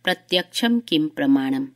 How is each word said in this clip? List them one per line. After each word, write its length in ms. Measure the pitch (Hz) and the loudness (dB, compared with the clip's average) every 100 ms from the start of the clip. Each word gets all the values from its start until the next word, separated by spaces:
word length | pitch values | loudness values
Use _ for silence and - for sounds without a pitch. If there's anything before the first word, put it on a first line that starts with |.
pratyaksham 720 | - 180 _ 180 175 - 233 240 | -4 -4 _ -4 -2 -2 0 0
kim 220 | 233 160 156 | 0 -2 -2
pramanam. 520 | 147 139 139 135 135 135 | -2 2 2 2 -4 -6